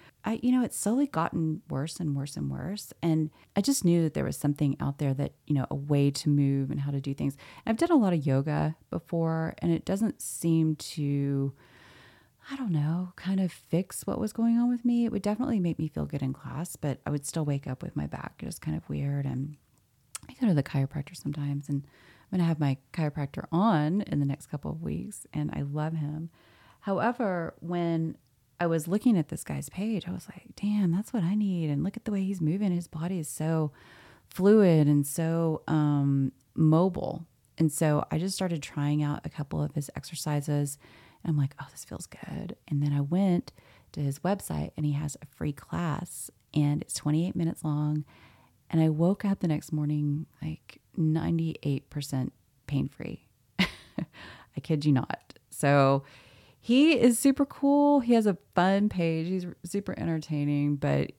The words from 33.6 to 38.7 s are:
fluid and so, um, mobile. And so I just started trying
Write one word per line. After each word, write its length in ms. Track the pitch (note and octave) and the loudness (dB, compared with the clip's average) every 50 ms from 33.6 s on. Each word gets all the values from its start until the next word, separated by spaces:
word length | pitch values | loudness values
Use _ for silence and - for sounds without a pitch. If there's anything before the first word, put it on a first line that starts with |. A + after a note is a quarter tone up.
| D#3 D3 - - - - - - - - - - _ | 0 -2 -4 -10 -20 -20 -20 -20 -20 -20 -20 -20 _
fluid 600 | - - - F#3 G3+ A3 A3 G3+ F3+ E3 D#3 D3 | -10 -2 4 6 8 8 10 10 8 8 8 8
and 200 | D3 D3 D3 C#3+ | 6 6 4 4
so, 560 | C#3+ - - D#3+ D#3+ E3 E3 E3 D#3+ D#3 - - | 2 -2 -2 -2 0 0 0 0 0 -2 -2 -2
um, 640 | - D#3+ D#3 D3+ D3 D3 C#3+ C#3 C#3 C#3 C#3 C3+ C3 - _ _ _ - | 0 2 2 4 4 4 4 4 4 4 2 2 0 -4 _ _ _ 0
mobile. 720 | - D#3+ D#3 D#3 E3 F#3 F#3+ F3 - - - - - E3+ - _ _ _ _ _ | 4 6 6 6 6 4 2 0 -2 -4 -6 -6 -8 -10 -16 _ _ _ _ _
And 160 | - E3 D3+ | 0 0 0
so 320 | - - E3 D3+ D3 D3 - - | 2 2 2 4 4 2 0 0
I 80 | D#3 D#3 | -2 -2
just 160 | F3+ G3 F#3+ | -2 -4 -4
started 280 | - F#3+ F3 E3+ D3+ | -4 -4 -4 -4 -4
trying 400 | - - | -6 -6